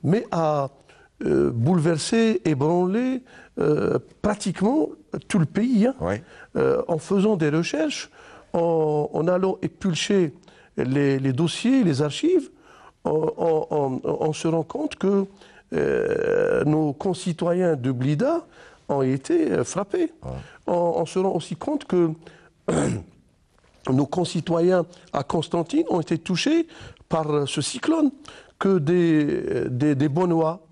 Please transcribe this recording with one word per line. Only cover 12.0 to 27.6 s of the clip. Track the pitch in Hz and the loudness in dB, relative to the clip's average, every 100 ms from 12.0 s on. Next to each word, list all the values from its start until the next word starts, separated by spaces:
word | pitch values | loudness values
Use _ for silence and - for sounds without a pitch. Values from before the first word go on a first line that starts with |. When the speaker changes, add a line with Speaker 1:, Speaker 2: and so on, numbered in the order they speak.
Speaker 1:
archives, | 151 - 311 359 277 - - - - _ | 0 0 2 2 0 -16 -20 -20 -20 _
on, | - 156 156 - | -2 0 0 0
on, | 170 160 - | 0 0 0
on, | 151 139 127 | -2 0 -2
on | - 147 156 | -4 -2 -2
se | 151 170 | -2 0
rend | 165 | 0
compte | 160 - 302 - | -2 -4 -6 -2
que, | 190 202 196 - - - _ | 0 0 -2 -8 -20 -20 _
euh, | - 71 65 - - - 50 50 50 | -2 0 2 0 0 2 2 2 2
nos | 143 151 156 | 2 0 0
concitoyens | 139 196 175 - 160 175 175 180 151 | -2 -4 -4 -4 -4 -2 0 0 0
de | 123 | -2
Blida | 127 131 151 254 339 - - - - _ | -2 -2 0 0 -2 -6 -20 -20 -20 _
ont | 139 | 0
été, | 131 135 - 170 156 | 0 -2 0 0 2
euh, | 120 | 0
frappés. | 123 - 202 - 330 - | -2 -4 -4 -2 -2 -4
Speaker 2:
Ouais. | 127 131 - - - | -12 -12 -14 -12 -4
Speaker 1:
On, | 175 175 165 | 0 0 0
on | 165 | -2
se | 185 | -2
rend | 190 | 0
aussi | 180 - 170 | -2 -6 -10
compte | - 294 | -6 -6
que | - 180 165 160 - - - _ - | -2 2 2 -2 -12 -20 -20 _ -4
<clears throat> | 165 139 113 85 _ _ _ _ _ _ _ - | -2 0 -4 -8 _ _ _ _ _ _ _ 0
nos | 131 143 | 0 2
concitoyens | - 170 175 156 170 175 185 165 - - | -2 -2 -4 -2 0 2 2 0 -8 -8
à | - | -6
Constantine | 131 170 - 175 165 147 170 | -4 -4 -2 -4 -2 -2 0
ont | 180 | -2
été | 156 165 | -2 -4
touchés | - 180 - 330 330 - - - - | -2 -2 0 0 -2 -8 -20 -20 -4
par, | 165 151 | -2 0
euh, | 147 139 | 0 -2
ce | - | -4